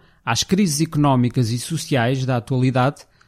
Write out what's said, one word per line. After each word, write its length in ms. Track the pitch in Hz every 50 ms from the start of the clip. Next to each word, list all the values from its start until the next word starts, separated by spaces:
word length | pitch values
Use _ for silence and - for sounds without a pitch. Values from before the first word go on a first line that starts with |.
| _ _ _ _ _
às 180 | - 117 - -
crises 380 | - 190 185 214 170 143 143
económicas 680 | 160 156 - 147 147 143 135 127 123 123 - 135 123 107
e 100 | 120 120
sociais 640 | - - 165 156 - - 151 123 113 120 139 131 131
da 100 | 127 131
atualidade 720 | 120 110 - 139 127 127 131 123 131 123 139 143 - - - _ _ _